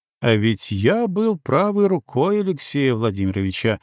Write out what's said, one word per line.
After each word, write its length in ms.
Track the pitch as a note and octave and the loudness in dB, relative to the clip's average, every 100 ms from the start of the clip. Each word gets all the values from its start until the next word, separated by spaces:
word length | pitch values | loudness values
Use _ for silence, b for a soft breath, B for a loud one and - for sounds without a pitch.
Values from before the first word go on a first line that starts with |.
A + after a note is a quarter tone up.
| _ _ | _ _
«А 160 | B2 G#2+ | 0 2
ведь 340 | A2 G#2 - | 2 0 -4
я 380 | G2 A2+ A3 A3+ | 0 2 2 0
был 280 | F#3 A3+ F3+ | 0 -2 -2
правой 520 | - C#3+ G#3 G3+ G3 | -2 0 0 2 2
рукой 520 | F#3 - A#2+ F3 G#3 | 0 -2 -2 0 0
Алексея 540 | F#3+ D#3 - C#3+ C3+ | -2 -4 -4 0 0
Владимировича», 840 | A2+ A2+ G2 F#2+ G2 G2 - A#2 G2+ | 2 0 0 -2 0 -2 -2 -2 -2